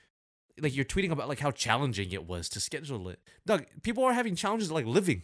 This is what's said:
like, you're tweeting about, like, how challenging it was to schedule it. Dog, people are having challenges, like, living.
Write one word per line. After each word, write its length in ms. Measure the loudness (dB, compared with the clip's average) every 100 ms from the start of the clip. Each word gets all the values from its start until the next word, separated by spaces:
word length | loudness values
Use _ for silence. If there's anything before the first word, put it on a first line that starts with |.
| _ _ _ _ _ -4
like, 140 | 0 0
you're 80 |
tweeting 260 | 0 0 0
about, 180 | 0 -2
like, 100 | -2
how 120 | -2
challenging 640 | 0 2 2 2 0 -2
it 140 | -4 -4
was 240 | -6 -4
to 100 | -4
schedule 480 | -4 -6 -6 -6 -8
it. 100 | -12 -16 -6 0
Dog, 180 | 0 0 -8
people 220 | -4 2
are 80 | 2
having 240 | 2 0 0
challenges, 340 | 0 0 0
like, 140 | 0
living. 380 | 2 4 4 0